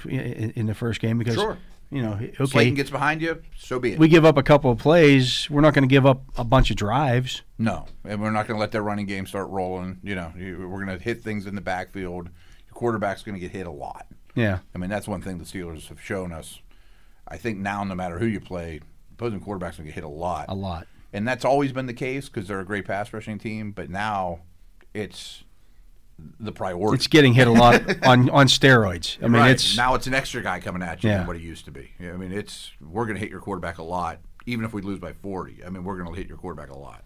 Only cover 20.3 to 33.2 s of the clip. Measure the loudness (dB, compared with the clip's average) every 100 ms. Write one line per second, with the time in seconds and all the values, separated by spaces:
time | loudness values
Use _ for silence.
20.3 | -6 -6 -8 -6 -8 -12 -20 -12 -6 -4
21.3 | -2 0 2 0 -4 -8 -8 -6 -8 -8
22.3 | -10 -8 -8 -6 -6 -4 -6 -6 -10 -12
23.3 | -10 -10 -10 -10 -12 -10 -6 -4 -4 -4
24.3 | -8 -16 -20 -20 -20 -14 -10 -10 -12 -18
25.3 | -18 -20 -20 -20 -20 -20 -20 -20 -20 -20
26.3 | -14 -12 -8 -6 -2 2 2 6 8 8
27.3 | 8 8 10 8 8 4 2 6 6 8
28.3 | 6 6 6 6 6 4 -2 -8 -4 2
29.3 | 6 6 4 2 2 2 0 0 -2 -4
30.3 | -6 -4 -4 -6 -6 -6 -2 0 0 -2
31.3 | -8 -12 -14 -16 -18 -18 -14 -12 -10 -8
32.3 | -8 -10 -14 -16 -18 -10 -6 -6 -6